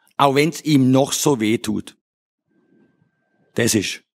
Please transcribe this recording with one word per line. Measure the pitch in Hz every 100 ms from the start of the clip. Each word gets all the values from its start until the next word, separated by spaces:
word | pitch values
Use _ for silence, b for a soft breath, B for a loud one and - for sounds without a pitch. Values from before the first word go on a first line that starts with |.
| _ -
auch | 143 135
wenn's | 156 156 151
ihm | 147 127
noch | 131 139
so | - 156 131
weh | 107 113
tut. | - 104 - - _ _ _ _ _ _ _ _ _ _ _ _ _ _ _ -
Das | 117
ist | 110 92 - _